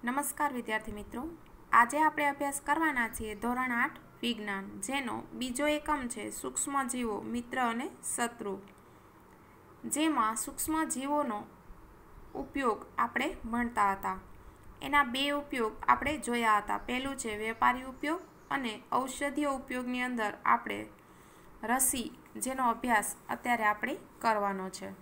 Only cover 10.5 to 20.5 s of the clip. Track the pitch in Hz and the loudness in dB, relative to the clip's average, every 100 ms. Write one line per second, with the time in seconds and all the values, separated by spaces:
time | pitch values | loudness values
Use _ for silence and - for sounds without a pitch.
10.5 | 269 - 311 311 247 269 294 269 208 - | -6 -2 0 0 -2 0 2 2 -2 -6
11.5 | - - - - - - - - - - | -18 -20 -20 -20 -20 -20 -20 -12 -10 -6
12.5 | 277 262 208 - - 233 247 285 - 226 | 0 0 0 -4 -2 -2 0 -2 -2 -4
13.5 | 233 240 233 202 196 196 185 - - - | -2 0 2 2 2 -4 -6 -10 -18 -18
14.5 | - - - 262 285 262 254 285 285 285 | -20 -20 -10 2 4 4 2 0 0 -2
15.5 | 262 220 - - 247 262 302 240 240 226 | -2 -2 0 4 4 4 -2 0 2 4
16.5 | 208 208 208 - 247 269 262 233 208 220 | 4 2 -4 -2 -2 -2 -4 -4 -4 -4
17.5 | 226 247 254 262 262 294 339 - - - | 2 4 4 -4 -6 -2 -2 -4 -20 -4
18.5 | 277 240 214 - 240 254 - 285 294 294 | -2 -2 -6 -2 0 0 -2 -2 0 0
19.5 | 269 262 254 247 247 247 247 208 - - | 0 -4 -4 -2 -2 -2 0 -2 0 4